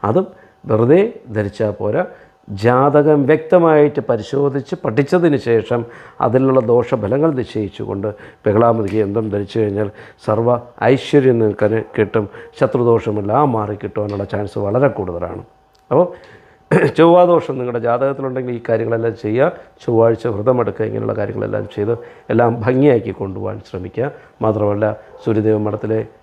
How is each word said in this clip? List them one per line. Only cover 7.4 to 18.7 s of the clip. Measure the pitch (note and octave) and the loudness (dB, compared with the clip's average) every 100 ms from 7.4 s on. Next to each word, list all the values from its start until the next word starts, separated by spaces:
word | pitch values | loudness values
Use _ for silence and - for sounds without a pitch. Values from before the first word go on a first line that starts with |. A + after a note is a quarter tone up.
| A#2 G#2+ G2+ - G#2+ G2+ G#2 G#2 - - - | -6 -6 -6 -8 -8 -6 -6 -8 -18 -6 0
ബഹളാമുഖി | G#2 A#2 A2+ G2 G#2+ | 4 4 2 0 -2
യന്ത്രം | G2+ G#2 A2 | -2 -2 -4
ധരിച്ചു | G2+ G2+ A2+ | -4 -4 -2
കഴിഞ്ഞാൽ | G#2 G2+ G#2 - - _ - | -2 -2 -4 -6 -20 _ -2
സർവ്വ | A2 A#2 A#2+ A#2+ - | 0 2 0 -2 -2
ഐശ്വര്യം | A2 C3 - D3+ C3 A#2 | 0 0 4 4 4 2
നിങ്ങൾക്ക് | A2 G2+ G#2 A2 G#2 - | 0 0 0 0 -4 -2
കിട്ടും. | G#2 A2+ G2+ - - - | 0 0 -4 -10 -20 -4
ശത്രുദോഷമെല്ലാം | C3+ C3+ A#2+ A#2 A2+ G#2 G2+ A#2 D3 | -2 2 2 2 0 -6 -2 0 0
മാറി | A2 G#2 G2+ | 0 -4 -8
കിട്ടുവാനുള്ള | G#2+ - G#2 G2+ | -8 -6 -6 -6
ചാൻസ് | G2+ G2+ G2+ G#2+ | -6 -6 -6 -6
വളരെ | G2+ A2+ C3+ | -2 0 0
കൂടുതലാണ്. | G#2 F#2 E2+ F2 F#2 - _ _ _ _ | 0 -8 -6 -8 -10 -16 _ _ _ _
അപ്പോൾ | C#3 F3 - - - _ _ _ - E3+ - | 0 0 -2 -20 -20 _ _ _ 0 0 4
ചൊവ്വാദോഷം | E3 F3 F3+ E3+ - C3 | 6 6 6 2 0 -6
നിങ്ങളുടെ | B2 A#2+ | -6 -4
ജാതകത്തിലുണ്ടെങ്കിൽ | A#2 A#2+ C3+ C#3 C3+ B2+ B2 | -2 0 -2 -2 -6 -6 -6
ഈ | A#2+ | -8
കാര്യങ്ങളെല്ലാം | A#2 | -2